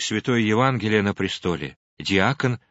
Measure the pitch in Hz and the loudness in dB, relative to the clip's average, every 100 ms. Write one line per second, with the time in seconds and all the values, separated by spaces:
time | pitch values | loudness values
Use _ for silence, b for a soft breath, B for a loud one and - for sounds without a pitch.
0 | - 107 131 120 107 107 135 123 107 107 | -4 -4 0 0 2 2 2 0 0 2
1 | 101 95 95 - 92 80 71 - _ - | 0 -2 -4 -4 -4 -4 -6 -12 _ -12
2 | 78 95 104 135 127 120 _ | 0 2 2 2 -2 -4 _